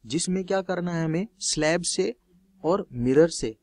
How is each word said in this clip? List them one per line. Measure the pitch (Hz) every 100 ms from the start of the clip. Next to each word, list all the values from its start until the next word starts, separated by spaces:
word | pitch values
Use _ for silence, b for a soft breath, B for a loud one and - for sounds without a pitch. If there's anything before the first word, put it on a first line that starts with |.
जिसमें | - 151 185 185
क्या | 185 190
करना | 185 180 175
है | 170
हमें, | 160 160 220 _
स्लैब | - - 151 175
से | 170 - 190 247 _ _ _ _
और | 156 196 -
मिरर | 123 123 135 170
से | - 117 110